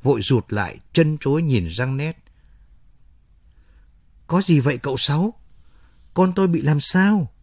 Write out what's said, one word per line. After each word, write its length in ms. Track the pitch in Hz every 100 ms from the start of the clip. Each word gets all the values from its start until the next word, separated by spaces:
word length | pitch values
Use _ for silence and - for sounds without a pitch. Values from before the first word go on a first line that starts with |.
vội 180 | 131 123
rụt 320 | - 127 -
lại, 260 | 104 92 - -
trân 240 | - 156 151
trối 220 | - 147
nhìn 260 | 165 127 85
Jeanette. 460 | 85 127 135 147 165 _ _ _ - - - - - - - _ _ _ _ _ - - _ _ - -
Có 140 | 170
gì 180 | 196 160
vậy 180 | 131 127
cậu 200 | 143 131
Sáu? 360 | - 143 196 - - - - - - - -
Con 200 | - 185
tôi 140 | 180 190
bị 140 | 170
làm 200 | 139 151
sao? 460 | - 185 190 214 143 -